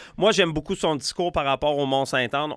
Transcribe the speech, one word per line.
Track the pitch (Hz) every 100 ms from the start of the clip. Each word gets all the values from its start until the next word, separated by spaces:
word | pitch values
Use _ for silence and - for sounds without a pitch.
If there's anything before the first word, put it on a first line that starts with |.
| - -
Moi, | 196
j'aime | 196 175
beaucoup | 156 -
son | 190 170 147
discours | - - 175
par | 170 139
rapport | 135 147 143
au | 139
Mont-Sainte-Anne. | 135 135 135 123 139 151